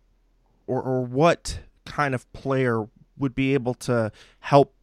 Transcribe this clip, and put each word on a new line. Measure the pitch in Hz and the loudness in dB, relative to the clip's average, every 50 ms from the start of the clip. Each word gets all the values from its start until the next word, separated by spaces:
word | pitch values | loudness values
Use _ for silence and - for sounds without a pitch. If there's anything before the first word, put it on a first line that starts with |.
| _ _ _ _ _ _ _ _ _ _ _ _ _ | _ _ _ _ _ _ _ _ _ _ _ _ _
or, | - 127 127 | -8 -8 -6
or | - 131 131 127 127 | -4 -4 -4 -4 -4
what | 120 123 135 165 170 - - - - - - - - _ _ - | -4 0 2 4 4 2 0 -4 -10 -12 -12 -14 -18 _ _ -20
kind | - - - 147 139 127 | -10 -6 -4 -2 -2 -2
of | 117 - _ - | -4 -6 _ -16
player | - - 135 135 131 131 123 113 113 107 110 _ - - _ _ | -8 -4 -2 0 0 0 0 0 -2 -4 -8 _ -20 -20 _ _
would | - 139 135 - | -6 -6 -4 -2
be | 135 135 135 139 | -2 0 0 0
able | 135 117 123 120 | 0 0 -2 -6
to | - - 127 120 117 110 104 - - - - _ _ | -4 -2 -2 0 0 0 -2 -6 -12 -20 -20 _ _
help | - - 143 143 135 - _ _ | 0 4 6 6 6 4 _ _